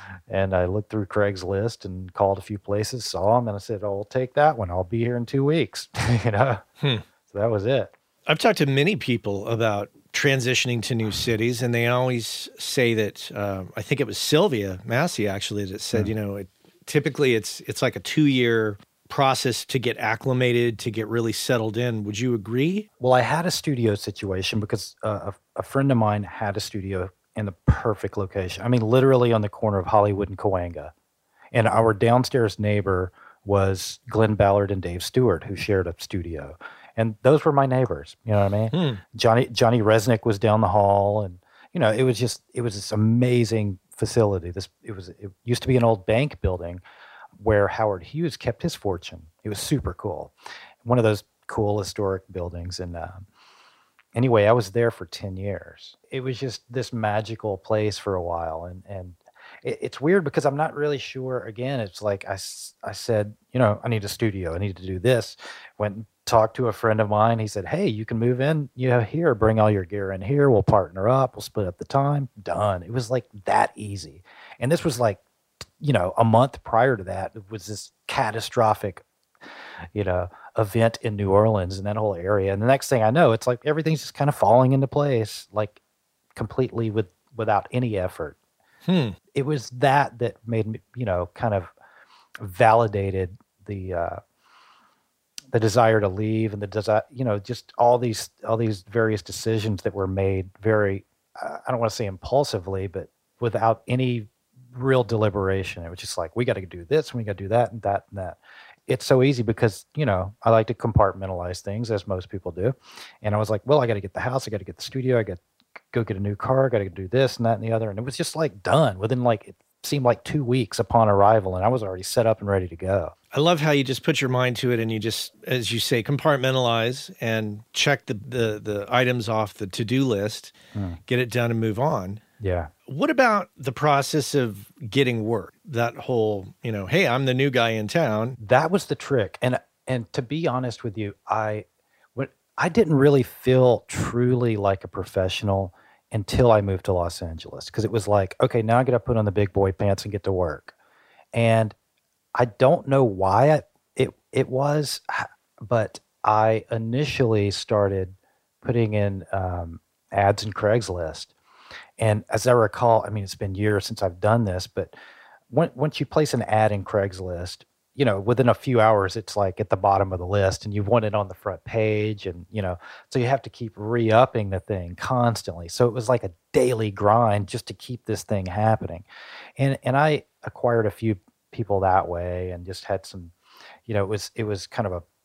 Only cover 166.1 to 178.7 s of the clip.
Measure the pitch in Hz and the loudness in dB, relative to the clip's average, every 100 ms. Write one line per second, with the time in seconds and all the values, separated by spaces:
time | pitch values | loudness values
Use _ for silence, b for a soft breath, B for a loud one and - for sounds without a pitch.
166.1 | - 151 123 107 107 107 104 92 107 101 | 0 0 -2 0 2 2 0 -2 -2 -2
167.1 | 92 92 87 90 - _ _ _ - 131 | -4 -10 -8 -10 -12 _ _ _ 0 0
168.1 | 98 101 123 120 104 - 120 110 107 95 | 2 2 4 4 2 2 4 6 6 2
169.1 | 113 - 104 98 - 104 95 101 98 98 | -4 -6 -2 -2 -2 -2 2 4 4 2
170.1 | 92 90 101 95 - 107 101 101 120 110 | -4 -2 0 2 0 -4 -4 -2 -2 -2
171.1 | 104 98 95 104 90 - 113 110 107 107 | -2 -4 -8 -10 -10 -6 -2 0 0 -4
172.1 | 104 95 87 87 107 92 87 B B _ | -6 -10 -10 -10 -6 -6 -8 B B _
173.1 | 135 120 135 117 - 113 - 107 120 113 | -2 0 -2 -4 -12 -12 -10 -4 0 4
174.1 | 110 131 117 101 95 - 98 87 87 - | 4 4 0 -4 -4 -4 -6 -6 -10 -2
175.1 | 127 120 110 - 85 85 - 120 113 117 | 0 2 0 -8 -12 -8 0 0 2 0
176.1 | 123 95 - _ 117 127 113 110 98 104 | 0 -2 -12 _ 2 2 0 -2 2 4
177.1 | 113 113 104 98 120 - 101 - 123 - | 6 4 2 -2 -8 -10 -14 -12 -10 -6
178.1 | 104 - 104 92 92 110 | -6 -2 -4 -2 0 2